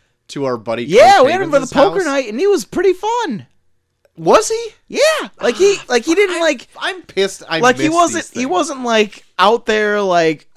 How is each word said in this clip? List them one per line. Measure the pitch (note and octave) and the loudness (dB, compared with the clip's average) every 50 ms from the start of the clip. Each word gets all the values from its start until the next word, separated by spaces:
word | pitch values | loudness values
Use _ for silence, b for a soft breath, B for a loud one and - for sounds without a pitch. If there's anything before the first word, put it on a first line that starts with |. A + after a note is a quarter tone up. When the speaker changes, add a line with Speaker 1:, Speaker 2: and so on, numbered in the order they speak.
| _ _ _ _ _ - | _ _ _ _ _ -14
Speaker 1:
to | - D3 C#3 | -10 -6 -4
our | C3 B2 | -4 -4
buddy | A2+ G2+ A#2+ A#2 A#2+ A#2+ | -6 -6 -6 -6 -6 -2
Speaker 2:
Yeah, | C3+ F3 A#3+ D#4 F#4+ G4+ | 2 4 6 8 8 8
Speaker 1:
Chris | F#4+ C4 | 6 4
Speaker 2:
we | C#4 | 4
had | E4+ F#4+ | 2 -2
him | F#4+ E4 | -2 -2
for | D4 C#4 | -2 -2
the | C4+ | -2
Speaker 1:
Havens' | - | -2
Speaker 2:
poker | - C4+ C4+ G4 - G4+ | 0 2 2 2 2 -2
Speaker 1:
house. | F4+ | -2
Speaker 2:
night, | D4 C#4 C#4 C4+ G#3 | -2 -2 -4 -4 -4
and | G#3+ B3 | -4 -2
he | F#4+ | 0
was | G4+ G4+ D#4 G3+ | 0 0 -2 -4
pretty | - - E4+ F#4 G4 | -6 -4 0 0 0
fun. | F4+ F#4 - G#4+ A#4 B4 A#4 F4 A3 E3 A#2+ _ _ _ _ _ _ _ _ _ _ _ _ _ _ | 0 0 -2 -4 -4 -4 -4 -6 -6 -8 -12 _ _ _ _ _ _ _ _ _ _ _ _ _ _
Speaker 1:
Was | D#3+ D#3+ E3+ A#3 A4 G#4+ - | -4 0 2 2 2 2 0
he? | A4+ A#4 A#4 G#4+ - _ _ - | -4 -6 -8 -10 -16 _ _ -8
Speaker 2:
Yeah. | - D4 C#5 D#5 D#5+ C#5 E4 G3+ - - | -2 0 0 2 0 -2 -4 -8 -8 -4
Like, | - A#3+ A#3+ | -4 -2 0
he, | - F#4+ G4+ G4 - | 2 2 2 2 0
Speaker 1:
Ah, | - - | -2 -4
Speaker 2:
like, | B3 A#3+ A3+ | -4 -2 0
he | D#4+ E4+ | 0 0
didn't, | F#4+ G#4 F#4 F4 | 0 0 0 0
Speaker 1:
I, | E4+ | -2
Speaker 2:
like, | E4 D#4+ D4+ A#3 - - - - | -2 -2 -2 -4 -8 -18 -14 -10
Speaker 1:
I'm | - E4+ G4 F4+ | -8 -8 -8 -10
pissed | - - - F#3+ G3 F#3+ - - - - | -14 -10 -6 -4 -4 -4 -6 -10 -10 -6
I | - - | -4 0
Speaker 2:
like, | A#3 B3+ B3+ | 2 0 2
he | B3+ D4 | 2 0
Speaker 1:
missed | D#4 D#4+ | 0 2
Speaker 2:
wasn't, | E4+ E4+ E4 E4 E4 - | 2 0 0 -2 -6 -10
Speaker 1:
these | - | -8
Speaker 2:
he | - A#3 | -8 -8
Speaker 1:
things. | B3+ C4+ | -6 -2
Speaker 2:
wasn't, | F4+ F4+ D4 E4 C#4 C4 | -2 -2 -4 -4 -6 -8
like, | B3 A#3+ A3+ A3 G#3+ G3+ - - - _ _ - | -4 -2 0 0 0 -2 -4 -14 -20 _ _ 0
out | F3+ G#3 A#3 A#3+ - | 2 2 2 0 0
there, | - G#3+ G#3+ G#3+ G#3 G#3 G#3 | -2 -2 0 0 0 0 0
like, | G3+ F#3+ F3 F3 E3 D#3+ D#3 D3 _ _ - | 0 0 2 2 2 0 0 -4 _ _ -6